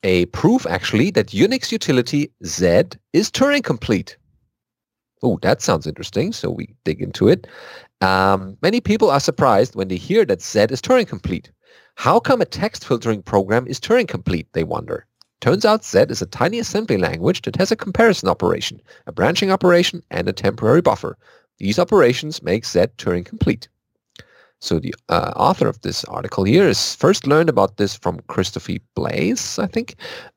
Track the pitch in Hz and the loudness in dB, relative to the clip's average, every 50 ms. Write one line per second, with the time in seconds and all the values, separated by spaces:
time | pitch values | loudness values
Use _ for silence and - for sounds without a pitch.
0 | - 98 92 90 87 - - - - 175 240 262 - 80 87 90 - - - 104 | -2 0 2 2 2 0 0 0 2 2 2 2 0 -2 -4 -4 -2 0 0 2
1 | 139 202 202 - 107 - - 98 147 220 254 254 - - 226 220 - - 143 123 | 2 2 2 0 0 0 2 2 2 2 2 -2 -4 -4 -6 -4 -2 0 0 0
2 | 120 117 - 143 147 - _ _ - 85 - - 92 87 85 95 - - - - | 0 0 -2 -2 -2 -4 _ _ -12 -10 -4 0 2 4 4 4 2 0 -4 -20
3 | _ _ - 165 214 - - - 269 285 285 285 - - 147 110 - - 113 92 | _ _ 0 0 0 0 0 0 2 2 2 2 0 -2 -4 -4 -2 -2 -2 -2
4 | 95 - - _ _ _ _ _ _ _ _ _ _ _ _ _ _ _ _ _ | -2 -6 -14 _ _ _ _ _ _ _ _ _ _ _ _ _ _ _ _ _
5 | _ _ _ _ - 123 95 - - - - - - - 92 78 - 80 73 - | _ _ _ _ -2 -2 -2 0 0 0 0 0 0 -2 -2 -2 -2 -6 -10 -10
6 | - - - 98 147 202 117 - - 90 87 - - - _ _ - - - 95 | -10 -6 -4 -2 -2 -2 -4 -6 -6 -6 -6 -6 -10 -12 _ _ -6 -6 -4 -4
7 | 95 95 - - - 107 175 - - - - - - - - - - _ _ - | -6 -8 0 4 4 4 4 4 0 -8 -20 -20 -20 -20 -20 -20 -20 _ _ -2
8 | 95 95 95 95 95 98 98 95 95 95 101 - - 180 220 240 - - 208 220 | 0 2 2 4 4 4 2 2 -2 -6 -6 -4 -2 0 0 0 0 0 2 2
9 | 220 185 135 139 - - - - 143 131 107 98 123 - - - 95 95 92 87 | 4 4 4 2 0 -2 0 2 4 4 4 4 2 2 -2 -6 -4 -4 -4 -6
10 | - - 185 226 202 - 98 82 - - - 107 104 113 135 127 - - 254 254 | -4 0 2 2 2 2 0 -2 -4 -2 0 2 2 2 0 -2 0 2 2 2
11 | 220 - - 95 - - 92 - - _ _ _ _ _ _ _ _ _ _ - | 2 0 -6 -8 -6 -6 -6 -8 -10 _ _ _ _ _ _ _ _ _ _ -2
12 | - 131 175 240 - - 277 233 185 - - - 180 165 - - - - 131 113 | 2 2 4 4 4 2 2 2 0 -2 -4 -4 -6 -6 -6 -8 -6 -4 -4 -2
13 | - 117 110 101 - - - 101 95 95 107 120 127 - 135 - - - 220 254 | -2 -2 -4 -4 -2 0 0 0 2 2 0 0 0 -2 -6 -6 -2 0 2 2
14 | 226 - - 90 - - 90 80 - - - 82 82 80 80 78 80 - - - | 2 0 -6 -6 -4 -4 -4 -4 -4 -6 -4 -4 -4 -4 -4 -6 -6 -8 -10 -10
15 | - _ _ _ _ _ _ _ - 123 160 202 214 214 214 220 - - - 92 | -12 _ _ _ _ _ _ _ 0 0 2 4 4 2 2 2 0 0 2 2
16 | - - - - 90 87 - - 123 175 220 240 233 - - 202 226 214 113 95 | 2 2 0 -4 -8 -6 -4 -2 -2 -2 -2 -4 -6 -4 -4 -4 -2 -2 0 0
17 | 90 - - 80 90 - 190 - - - - - 190 - - - - 196 180 - | 0 -2 -2 -2 -2 -2 -2 -2 -6 -6 -2 -2 -2 0 -2 -4 -4 -2 0 2
18 | 226 233 185 - - 185 170 - - 87 82 - - - - - _ _ _ _ | 2 2 2 2 0 -2 -2 0 0 -2 -2 -2 -4 -8 -10 -14 _ _ _ _
19 | _ - - - - - 170 - 208 190 190 190 - 180 175 175 175 - - 170 | _ -10 -4 0 0 0 0 0 0 0 0 2 4 4 4 4 4 0 -4 -8
20 | - - - 85 90 101 98 - - 95 113 113 113 107 131 170 175 - - - | -12 -10 -8 -4 -4 -4 -4 -2 -2 -2 -2 0 2 4 4 4 4 2 0 0
21 | - 110 - - _ _ _ _ _ _ _ - - 98 104 - 175 - 220 196 | -4 -8 -10 -12 _ _ _ _ _ _ _ -6 -4 -2 0 0 2 4 4 6
22 | 143 120 127 - - 151 156 - - - 92 117 - - - 87 95 - - - | 6 4 4 0 -4 -8 -10 -8 -4 -2 -2 -2 -2 -2 0 0 0 0 -2 -6
23 | - 98 90 90 87 - - 220 - - - - - - _ _ _ _ _ _ | -4 -4 -4 -4 -6 -8 -8 -4 -2 -2 -2 -4 -8 -16 _ _ _ _ _ _
24 | _ _ _ - - _ _ _ _ _ _ _ - - 87 80 131 127 - - | _ _ _ -20 -20 _ _ _ _ _ _ _ -6 -4 -4 -2 -2 -6 -10 -10
25 | _ - - - - - - - 107 - 185 - 123 110 - - - - - - | _ -2 -2 0 -2 -2 -2 0 2 2 2 2 0 -2 -2 -4 -8 -8 -8 -8
26 | - - - - - 104 - - 95 101 127 180 202 160 - - - - - - | -8 -10 -10 -10 -10 -6 -4 -2 0 2 4 4 4 2 2 0 -2 -6 -2 0
27 | - 160 208 - - 139 147 156 170 165 131 117 98 - - - 104 98 - - | 2 2 2 2 0 2 2 2 2 2 2 2 0 0 0 -2 -4 -4 -4 -6
28 | - - 87 - - - - - 92 - - 92 - - - - - _ _ - | -6 -6 -6 -6 -10 -6 -4 -4 -4 -4 -6 -10 -8 -8 -8 -8 -10 _ _ -6
29 | - - - - - 196 254 - - - - - 208 185 - 226 240 - - - | -4 -4 -2 -2 -2 -2 -2 -4 -6 -6 -6 -4 -4 -4 -4 -6 -6 -6 -10 -16
30 | - - - - - - _ | -16 -16 -16 -16 -18 -20 _